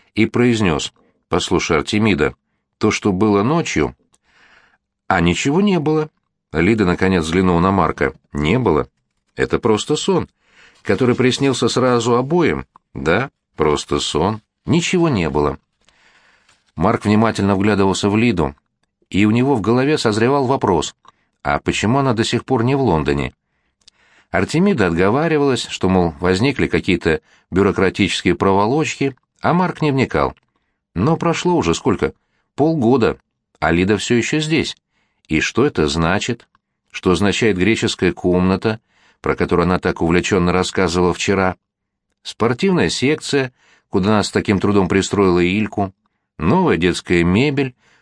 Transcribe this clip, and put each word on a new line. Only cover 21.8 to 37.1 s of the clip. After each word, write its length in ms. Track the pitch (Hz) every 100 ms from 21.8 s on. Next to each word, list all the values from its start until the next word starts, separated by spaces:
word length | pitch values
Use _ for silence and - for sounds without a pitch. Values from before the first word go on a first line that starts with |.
| 101 139
она 140 | 135
до 100 | 110
сих 200 | 107 120
пор 200 | - 127
не 120 | 123 139
в 60 |
Лондоне?» 520 | 123 80 71 71 64 - _ _ _ _ _ _ _ _ _
Артемида 560 | 95 - 151 202 151 90
отговаривалась, 800 | 82 95 131 165 151 139 123 -
что, 200 | - 95
мол, 280 | 95 87 73
возникли 480 | 90 92 131 139 82
какие-то 540 | 85 87 85 85 78 - _ _
бюрократические 840 | 90 98 85 95 87 95 - 95 85
проволочки, 800 | 98 98 107 151 151 - 139 - _ _
а 140 | 123
Марк 280 | 170 180 -
не 100 | 151
вникал. 420 | 135 113 78 67 - _ _ _ _ _ 82
Но 200 | 127 165
прошло 400 | 175 160 175 170
уже 200 | 82 82
сколько? 380 | 131 92 73 - _ _ _ -
Полгода, 640 | 151 160 113 131 92 - _ _ _ _
а 120 | 80
Лида 260 | 85 95 101
все 180 | - 120
еще 240 | - 151
здесь. 360 | 156 156 - - _ _ _ _ -
И 120 | 78
что 260 | - - 143
это 220 | 98 76
значит? 600 | 78 82 101 - 120 _ _ _ _ _
Что 200 | - 95